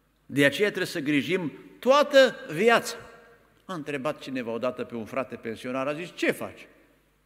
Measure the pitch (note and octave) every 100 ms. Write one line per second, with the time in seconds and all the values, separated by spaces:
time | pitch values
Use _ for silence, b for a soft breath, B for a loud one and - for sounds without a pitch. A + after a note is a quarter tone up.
0 | _ _ - C#3 C#3+ D#3 G3+ F#3 F3 F3
1 | C#3 D3 A#2+ F#3 D#3 - - - A#3+ C#4+
2 | C#4+ C4+ B3+ - - D3+ A#3 A3+ - -
3 | - - - _ _ _ - D3 C#3+ C#3+
4 | D3+ C#3+ - C3 A#2 A2+ B2+ B2+ A2+ A#2
5 | G#2 C3+ B2 A#2 A2+ G#2+ B2+ C3 C3+ D3+
6 | F3 - D#4 - G2 - - _ _ _
7 | _ _